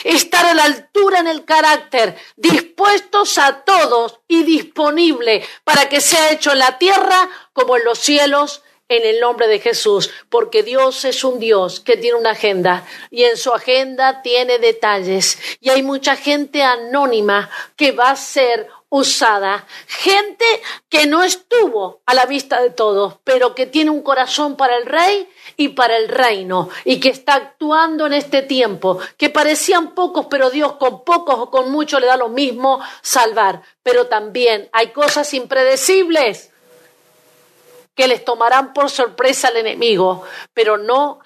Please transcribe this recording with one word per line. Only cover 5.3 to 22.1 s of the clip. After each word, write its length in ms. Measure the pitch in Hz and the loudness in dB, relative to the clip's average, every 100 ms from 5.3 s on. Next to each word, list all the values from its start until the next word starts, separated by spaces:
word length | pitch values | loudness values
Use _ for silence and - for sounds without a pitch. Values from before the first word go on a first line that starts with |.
| 208 - - | -2 -2 -10
para 260 | - 294 277 | 0 0 2
que 100 | 285 | 0
sea 300 | - 339 311 | 0 2 2
hecho 220 | 311 294 | 0 0
en 80 | 269 | 2
la 180 | 262 262 | 2 2
tierra 500 | 359 381 381 370 370 - - | 2 2 2 2 0 -4 -10
como 240 | - 240 247 | -4 0 2
en 80 | |
los 140 | 233 226 | 0 -2
cielos, 640 | - 294 285 285 294 - _ _ _ | 0 2 2 0 -2 -6 _ _ _
en 160 | 240 | 0
el 160 | 226 226 | 0 0
nombre 260 | 240 233 226 | 0 0 0
de 120 | 208 | 2
Jesús, 520 | 233 226 214 202 - - - | 0 -2 0 0 -2 -10 -4
porque 320 | 233 226 220 | -2 0 0
Dios 420 | 214 262 262 262 | 0 0 0 0
es 180 | 269 247 | -4 -2
un 160 | 262 247 | -4 -2
Dios 420 | 226 202 180 - | 0 2 0 -4
que 180 | - 233 | -2 0
tiene 180 | 233 233 | 0 0
una 140 | 226 | 0
agenda 560 | 214 214 190 180 180 - - - | 0 -2 0 0 0 -4 -20 -14
y 140 | 240 | 0
en 120 | 240 226 | 2 2
su 160 | 262 | -2
agenda 680 | 226 - 254 262 254 262 269 | -2 0 0 0 0 -2 0
tiene 360 | 254 240 247 240 | -2 0 2 2
detalles. 800 | 226 226 214 202 185 190 185 - - - | 2 2 0 -2 -2 -2 -2 -4 -10 -6
Y 80 | 247 | 0
hay 140 | 269 | 0
mucha 340 | 269 277 277 262 | 0 -2 -2 -2
gente 460 | 294 294 285 302 | 0 -2 -2 0
anónima 880 | 269 240 233 277 269 226 208 202 196 - - - | 0 0 -2 -2 0 0 0 0 -2 -12 -16 -2
que 160 | 277 | -2
va 180 | 226 247 | 2 0
a 60 | 269 | 0
ser 520 | - 285 247 233 214 - _ | -4 -2 0 0 -6 -18 _
usada, 760 | 277 269 - 240 202 196 202 - - - | -2 0 0 0 0 -2 -6 -8 -20 -16
gente 580 | - 349 392 415 - 466 - - - _ | -4 0 0 0 -2 0 0 -6 -16 _
que 160 | 311 294 | 0 2
no 160 | 320 | 2
estuvo 800 | 359 359 - 480 370 220 185 - | 0 -2 -2 0 2 -2 -6 -8
a 80 | - | 0